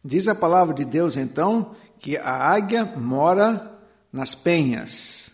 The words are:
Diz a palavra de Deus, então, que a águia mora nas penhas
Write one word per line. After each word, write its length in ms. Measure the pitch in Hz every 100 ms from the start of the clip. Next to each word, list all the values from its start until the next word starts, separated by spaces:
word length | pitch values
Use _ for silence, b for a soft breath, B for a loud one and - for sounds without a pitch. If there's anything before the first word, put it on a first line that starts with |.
Diz 240 | 143 160 196
a 80 | 202
palavra 360 | 170 180 175
de 120 | 139
Deus, 320 | 131 147 170 135
então, 580 | 131 - 180 226 - B B _
que 180 | 143 147
a 140 | -
águia 540 | 131 139 202 196 233
mora 920 | 220 147 117 131 160 190 214 226 - B B B _
nas 240 | 131 131 -
penhas 960 | 170 170 139 117 117 - - - -